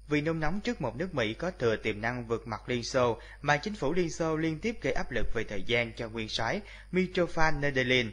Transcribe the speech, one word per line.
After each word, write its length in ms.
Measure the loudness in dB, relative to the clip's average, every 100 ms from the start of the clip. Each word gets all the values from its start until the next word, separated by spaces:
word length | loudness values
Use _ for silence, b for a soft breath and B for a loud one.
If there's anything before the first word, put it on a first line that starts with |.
| 0
Vì 120 | 0
nôn 180 | 0 0
nóng 220 | 0 0
trước 200 | -2 -2
một 140 | -4 -4
nước 200 | -4 0
Mỹ 180 | 0
có 180 | 0 -4 0
thừa 160 | 0 2
tiềm 260 | 0 -2
năng 260 | -2 -4 -4
vượt 200 | -4 -4
mặt 220 | -8 -4
Liên 140 | -4
Xô 360 | 0 2 2 0 B B
mà 160 | 0 0
chính 180 | 0 -2
phủ 180 | 0
Liên 160 | 0 -2
Xô 280 | -2 -2 0
liên 220 | -2 -2
tiếp 160 | -4 -2
gây 120 | -2
áp 180 | 0 0
lực 140 | 2 4
về 100 | 2
thời 200 | 0 -2
gian 300 | 2 2 0
cho 160 | -4 -6
nguyên 200 | -4 -4
soái 320 | -2 0 -2 B B B
Mitrovan 720 | 0 0 0 0 4 4 4
Nedelin 500 | 2 2 4 4 2